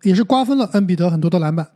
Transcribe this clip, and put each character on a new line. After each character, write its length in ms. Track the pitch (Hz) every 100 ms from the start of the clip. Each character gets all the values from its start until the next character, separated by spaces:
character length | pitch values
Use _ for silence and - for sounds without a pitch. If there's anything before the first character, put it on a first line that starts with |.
也 100 | 196
是 100 | 185
瓜 180 | 214 262
分 140 | 254 277
了 140 | 208
恩 140 | 208 190
比 100 | 175
德 140 | 175
很 100 | 165
多 80 | 165
的 100 | 175
篮 160 | 151
板。 140 | 165 151